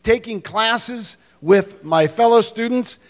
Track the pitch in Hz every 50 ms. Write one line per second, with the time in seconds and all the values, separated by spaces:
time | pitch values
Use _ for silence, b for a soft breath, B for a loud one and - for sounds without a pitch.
0 | - 220 226 240 233 233 220 190 - - 170 214 220 226 233 233 - 233 247 240
1 | 208 - - b b b b b 143 160 196 196 190 - - - - 156 165 160
2 | 156 151 - 226 233 226 233 233 214 - - 220 233 233 254 254 233 - - b
3 | b